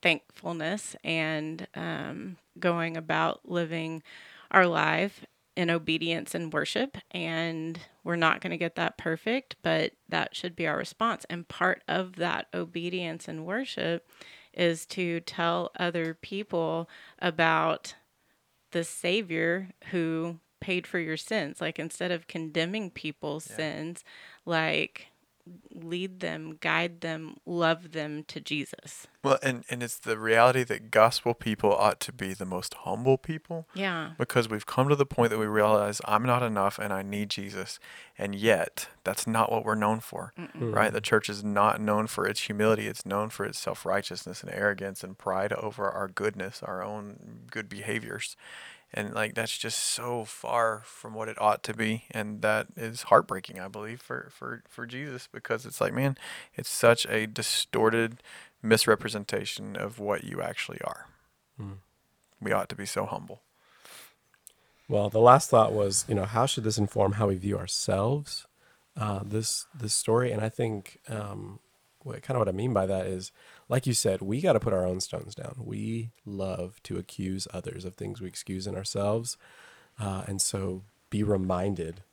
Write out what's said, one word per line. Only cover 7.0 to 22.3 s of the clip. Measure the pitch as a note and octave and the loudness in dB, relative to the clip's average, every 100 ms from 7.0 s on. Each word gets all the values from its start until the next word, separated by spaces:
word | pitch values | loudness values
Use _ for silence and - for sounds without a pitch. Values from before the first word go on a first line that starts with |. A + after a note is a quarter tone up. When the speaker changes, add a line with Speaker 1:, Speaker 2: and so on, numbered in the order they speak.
| - | -10
Speaker 1:
And | F3+ E3 E3 E3 D#3+ D#3+ E3 - _ | -8 -4 -2 -2 -4 -6 -8 -12 _
we're | E3+ E3+ | -4 4
not | D#3+ - | 4 4
gonna | F3+ E3 | -2 -4
get | E3+ - | -4 -2
that | - - | -4 -2
perfect, | E3 D#3+ A3 C4 - - | -4 -2 0 -2 -4 -4
but | E3 D#3+ - - - | 0 2 0 -4 -4
that | E3 - - | -2 -2 -4
should | F3+ E3+ | -8 -4
be | D#3+ | -2
our | D3+ | -2
response. | - - A3+ F#3+ - | -4 -2 -2 -2 -6
And | F3 E3+ | -10 -10
part | - F3+ F#3 - | 0 2 2 0
of | F3 F#3 F3+ | -2 -2 -4
that | E3+ - - | -2 -2 -4
obedience | F3+ E3+ F3 F3 F3+ E3+ E3 - | -6 -6 -6 -4 -4 -4 -6 -8
and | D#3+ E3 | -8 -6
worship | A3 C4+ - E3 E3+ - - - - - | -6 -4 -2 -2 -2 -6 -20 -20 -20 -14
is | - E3+ E3 - | 0 2 2 -4
to | - F3 E3 | -4 -2 -2
tell | - - E3+ F3 - - | -4 -2 0 0 -2 -2
other | F3 E3+ E3 | -2 -2 -4
people | E3 - G3 G#3+ E3+ D#3+ E3 E3+ - - - | -6 -8 -8 -4 -2 0 -2 -4 -12 -20 -4
about | F3+ D#3+ D#3+ D#3+ D#3+ - - - _ _ _ _ _ _ _ | -2 2 4 4 2 0 -6 -16 _ _ _ _ _ _ _
the | F3 | -4
Savior | E3 - F3 G#3 F#3 D#3+ E3 F3+ F#3+ - - | -4 -4 0 0 0 0 0 0 -4 -14 -4
who | F3+ E3 D#3+ E3+ E3 _ _ | -2 0 0 -4 -8 _ _
paid | - F3+ - | -4 -4 -2
for | F3+ | -4
your | D#3+ D#3 | -2 -6
sins. | - A3 D3 - | -2 -2 -2 -4
Like, | D#3+ D#3+ | -6 -4
instead | D#3+ - F3+ | -8 -4 -4
of | E3+ | -4
condemning | - | -4